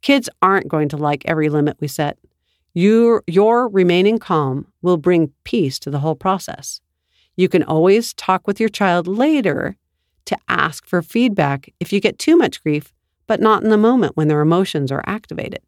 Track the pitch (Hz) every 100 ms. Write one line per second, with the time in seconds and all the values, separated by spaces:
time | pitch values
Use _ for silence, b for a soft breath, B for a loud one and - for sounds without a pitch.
0 | - 277 262 - 185 196 - 160 151 147
1 | 147 147 - 160 156 151 147 - 147 -
2 | 147 - _ _ _ _ _ 175 190 226
3 | 233 233 - 175 208 240 247 196 180 170
4 | 196 226 - 170 139 135 - _ 175 175
5 | 147 175 156 _ - 240 151 131 - 143
6 | 151 160 185 190 - - - - _ _
7 | _ _ _ - 180 180 - 160 175 202
8 | 226 - - 185 - 202 226 - 196 175
9 | 175 202 277 302 196 143 - 196 _ _
10 | _ _ - - - - 156 151 _ 175
11 | 165 226 247 202 147 139 - _ 175 202
12 | 190 - - 330 247 - - 147 - _
13 | _ _ _ 214 220 214 220 214 220 254
14 | 196 - 151 151 151 170 190 160 139 135
15 | - 208 _ - - -